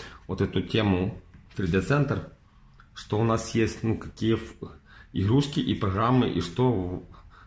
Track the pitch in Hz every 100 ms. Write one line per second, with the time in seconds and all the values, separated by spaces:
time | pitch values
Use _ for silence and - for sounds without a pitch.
0 | - - - 95 98 92 95 117 104 90
1 | 95 - - - - - 92 95 90 143
2 | 143 101 - - - - - - - -
3 | - 104 113 110 - 127 110 - 113 107
4 | - - 110 110 - - - - - -
5 | - - 98 131 143 156 - 90 101 95
6 | 113 127 110 - 85 - 127 107 90 90
7 | - - - -